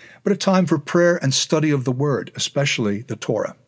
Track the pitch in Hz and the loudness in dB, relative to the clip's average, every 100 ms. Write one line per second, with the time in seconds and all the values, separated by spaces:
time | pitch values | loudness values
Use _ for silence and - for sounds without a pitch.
0 | - - 202 196 - 190 175 160 - 175 | -20 -8 -4 0 2 2 2 0 0 2
1 | 175 175 135 131 - 156 151 143 127 127 | 4 2 0 -2 0 0 2 0 -2 -2
2 | 147 113 - - - 143 143 - 107 101 | 0 -2 -6 -8 -6 -2 -2 0 -2 -4
3 | 123 110 - 110 - - | -8 -8 -4 -4 -4 -10